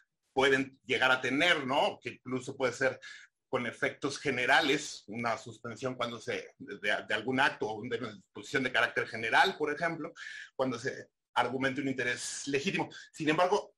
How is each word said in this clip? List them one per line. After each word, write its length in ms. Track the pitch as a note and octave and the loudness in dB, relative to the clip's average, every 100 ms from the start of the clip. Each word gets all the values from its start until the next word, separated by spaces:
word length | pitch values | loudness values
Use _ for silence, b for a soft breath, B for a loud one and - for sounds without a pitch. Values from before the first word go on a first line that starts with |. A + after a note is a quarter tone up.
| B _ _ | B _ _
pueden 460 | - C#3 C3+ C3+ - | 4 6 6 2 -6
llegar 260 | - A#2 C3 | -2 2 4
a 80 | C3 | 4
tener, 460 | B2+ C3+ F3 D#3+ B2+ | 2 2 4 4 2
¿no? 320 | C#3+ G3 - | 2 2 0
Que 80 | A#2+ | -10
incluso 460 | - B2+ B2+ A2 G2 | -12 -6 -6 -6 -2
puede 160 | B2+ | -2
ser 280 | A2+ C3 B2+ B B B _ _ | 2 0 0 B B B _ _
con 180 | B2+ A#2 | -4 -4
efectos 520 | - C#3 - C#3+ - | -4 -4 -2 -6 -4
generales, 840 | D3 B2 B2 D3 D3+ D3 - - - | -2 0 4 4 4 2 -2 -12 -10
una 320 | A2 A#2 A2 | -4 -2 -4
suspensión 560 | A#2+ A2+ A#2+ G#2+ C3 | -6 -12 -12 -6 -4
cuando 260 | B2+ A#2+ A#2 | -2 -4 -4
se, 340 | A#2+ G2+ - - | -4 -6 -6 -14
de, 460 | F#2+ G2 G#2 F#2+ F#2+ | -14 -4 0 0 0
de 60 | |
algún 260 | G#2+ A2 C3 | -2 0 2
acto 280 | D3 - G#2+ | 2 2 -6
o 140 | A2 B2 | -6 -6
de 80 | A#2 | -6
una 160 | A#2 | -6
disposición 500 | G2+ - G#2+ G2+ C3+ | -12 -18 -16 -2 0
de 100 | B2+ | 2
carácter 360 | A#2+ A#2 - A#2 | 2 2 0 -4
general, 480 | A2+ A2+ C3+ F3+ F#3+ | -2 2 6 4 2
por 160 | D3 | -4
ejemplo, 400 | D3 E3+ D#3 D3 - B B B | -2 -2 -4 -8 -12 B B B
cuando 240 | - C3 A#2 | -2 -2 -2
se 300 | B2 - - _ _ | -6 -8 -12 _ _
argumente 460 | - B2 B2+ C3+ C3 | 0 0 2 0 0
un 80 | C3+ | -2
interés 540 | B2+ B2 A#2+ - - - | -2 -2 -2 -6 -8 -4
legítimo. 420 | C#3 F3+ E3 D#3 B B | -2 0 -2 -4 B B
Sin 160 | - D3+ | -4 2
embargo, 460 | D#3+ F3+ G3+ - | 4 4 2 -2